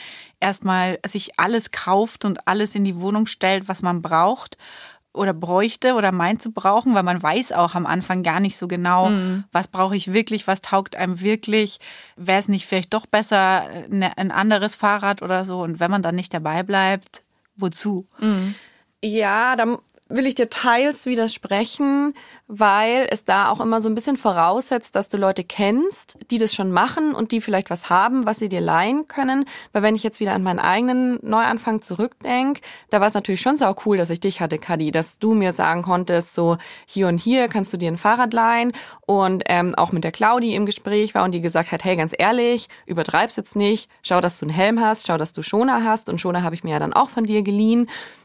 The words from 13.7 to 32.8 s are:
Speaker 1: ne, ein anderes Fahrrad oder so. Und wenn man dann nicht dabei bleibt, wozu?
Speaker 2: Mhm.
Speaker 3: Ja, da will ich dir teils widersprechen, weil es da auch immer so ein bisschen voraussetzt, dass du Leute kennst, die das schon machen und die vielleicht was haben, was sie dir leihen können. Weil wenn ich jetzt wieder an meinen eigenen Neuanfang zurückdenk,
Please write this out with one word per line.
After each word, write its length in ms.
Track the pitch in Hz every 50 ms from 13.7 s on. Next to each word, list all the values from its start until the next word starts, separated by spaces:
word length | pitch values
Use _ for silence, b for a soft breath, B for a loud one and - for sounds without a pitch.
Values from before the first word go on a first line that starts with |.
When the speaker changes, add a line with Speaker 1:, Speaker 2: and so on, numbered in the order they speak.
| - 175 - -
Speaker 1:
ne, 260 | - 196 190 185 -
ein 140 | - 196 190
anderes 440 | - - 196 214 214 196 196 214 -
Fahrrad 460 | - - 202 202 202 202 202 202 196
oder 240 | - 180 185 185 190
so. 160 | 190 180 180
Und 200 | 175 165 160 165
wenn 100 | 170 175
man 120 | 202 202 175
dann 120 | 165 170
nicht 180 | 180 180 - -
dabei 300 | 165 156 156 156 170 185
bleibt, 600 | 196 202 196 190 190 196 196 - - - - _ _ _ _ _ _ _
wozu? 500 | 202 190 180 165 - - 208 196 180 190 _ _ -
Speaker 2:
Mhm. 360 | 214 214 208 190 185 196 208 B B B B B B B B - -
Speaker 3:
Ja, 500 | 214 208 220 208 196 202 220 233 254 262
da 200 | 233 226 226 240 - _ _ _ _ _ - -
will 120 | 254 262
ich 80 | 262 262
dir 160 | - 240 233
teils 560 | - - - 254 233 240 269 294 285 - -
widersprechen, 1080 | 254 247 226 220 220 - - - - - 202 226 226 - - 285 277 277 285 285 294 277 B B B B B B
weil 640 | - 214 202 220 202 196 208 220 226 240 262 262 -
es 140 | - 214 -
da 240 | - 190 196 202 -
auch 120 | - -
immer 200 | - 226 226 226
so 80 | 214 226
ein 60 | 220
bisschen 220 | 226 - 294 277
voraussetzt, 800 | 247 - 220 185 170 165 170 190 247 262 - 269 233 - - -
dass 140 | 196 202 -
du 80 | -
Leute 260 | 202 196 190 190 - 175
kennst, 760 | - - - 208 196 220 254 330 392 - - - - - - - -
die 60 | 240 226
das 160 | 226 214 -
schon 160 | - 196 190
machen 440 | 180 175 208 262 - 330 311 302 277
und 180 | - 226 220 240
die 80 | 226
vielleicht 300 | - - 202 190 202 -
was 180 | 175 175 - -
haben, 380 | 175 185 196 240 254 262 240
was 120 | 214 220 -
sie 100 | 220 202
dir 120 | 185 175
leihen 480 | 170 165 160 165 185 214 262 302 311 -
können. 380 | - 285 269 254 262 277 277 B B B B B B
Weil 100 | 214 202
wenn 120 | 214 220
ich 80 | 214 220
jetzt 180 | 220 220 -
wieder 140 | 214 196 196
an 80 | 190 185
meinen 160 | 185 175 175
eigenen 600 | - 170 185 214 240 254 254 254 254 247 247 233 233
Neuanfang 580 | 220 214 226 226 240 233 226 - 233 214 214
zurückdenk, 800 | - - 180 170 214 247 _ _ - - 247 247 262 277 285 - B B B B